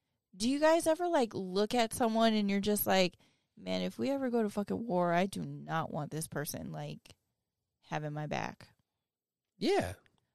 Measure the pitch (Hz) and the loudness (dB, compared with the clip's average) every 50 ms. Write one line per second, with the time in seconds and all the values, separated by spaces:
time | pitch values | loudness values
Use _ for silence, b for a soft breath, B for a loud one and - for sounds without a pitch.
0 | _ _ _ _ _ _ - 185 214 247 277 285 311 311 320 339 320 320 320 311 | _ _ _ _ _ _ -8 -2 0 0 2 4 6 6 6 6 4 2 2 2
1 | 349 349 339 294 240 214 - - 190 185 180 196 214 214 - 240 226 220 - - | 0 2 2 2 2 0 -2 -6 -6 -2 0 0 0 2 2 0 0 0 0 0
2 | 254 226 220 226 226 226 220 214 208 196 196 202 196 208 208 202 - 208 190 190 | 0 2 4 4 4 4 4 4 2 2 0 0 2 2 0 2 2 4 4 4
3 | 185 175 - - _ _ _ _ _ _ _ - 185 185 185 185 185 185 190 - | 4 2 0 -6 _ _ _ _ _ _ _ -12 -6 -4 -2 -2 -2 -2 -4 -2
4 | 226 262 277 277 269 247 233 240 220 202 - 208 202 - 196 185 233 240 180 180 | -2 -2 -2 -2 -2 0 0 0 0 0 -2 -4 -4 -2 -4 -4 -2 -2 0 2
5 | 175 175 170 175 190 202 - 185 160 143 143 143 143 151 156 165 156 - - 160 | 2 2 2 2 2 0 -2 -4 -8 -8 -8 -10 -8 -4 -4 -4 -4 -4 -6 -6
6 | 147 - - 156 160 - - 151 147 - - - - - 160 151 147 147 156 - | -6 -6 -6 -6 -6 -6 -6 -6 -6 -6 -6 -8 -10 -10 -10 -10 -10 -10 -12 -14
7 | - - - _ _ _ _ _ _ _ _ _ _ _ _ _ _ - 160 151 | -16 -20 -20 _ _ _ _ _ _ _ _ _ _ _ _ _ _ -8 -6 -6
8 | 151 151 147 151 151 147 - 131 - - - - - - _ _ _ _ _ _ | -4 -6 -6 -6 -6 -4 -4 -4 -4 -6 -8 -12 -20 -20 _ _ _ _ _ _
9 | _ _ _ _ _ _ _ _ _ _ _ - 196 302 - - - 87 90 - | _ _ _ _ _ _ _ _ _ _ _ -4 -2 0 0 0 0 -2 -6 -12
10 | _ _ _ _ _ _ | _ _ _ _ _ _